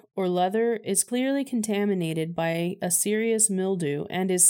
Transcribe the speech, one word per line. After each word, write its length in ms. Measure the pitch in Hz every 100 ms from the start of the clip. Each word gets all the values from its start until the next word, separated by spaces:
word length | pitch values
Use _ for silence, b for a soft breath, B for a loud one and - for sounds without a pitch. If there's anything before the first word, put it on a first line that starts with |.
| - -
or 120 | 185
leather 500 | 180 185 214 233 220
is 260 | 165 190
clearly 400 | - 247 262 277
contaminated 920 | 269 240 214 202 202 185 165 160 160 170
by 420 | 165 165 175 -
a 80 | 180
serious 640 | - 202 214 226 220 -
mildew 540 | 190 190 185 151 143 -
and 220 | 180 185
is 120 | 180